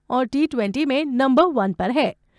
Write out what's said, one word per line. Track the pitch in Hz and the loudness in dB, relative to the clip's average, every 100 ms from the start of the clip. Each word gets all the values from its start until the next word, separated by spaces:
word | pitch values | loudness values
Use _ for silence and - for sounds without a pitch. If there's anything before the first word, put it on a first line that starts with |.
| - | -4
और | 247 254 | -2 0
टी | 277 311 | 0 0
ट्वेंटी | 247 202 233 | 0 -2 -2
में | 294 262 | -2 -2
नंबर | 311 247 269 262 | -2 0 2 4
वन | 359 262 196 | 4 2 -2
पर | 180 190 | -2 -2
है। | 269 240 - _ | 0 -2 -4 _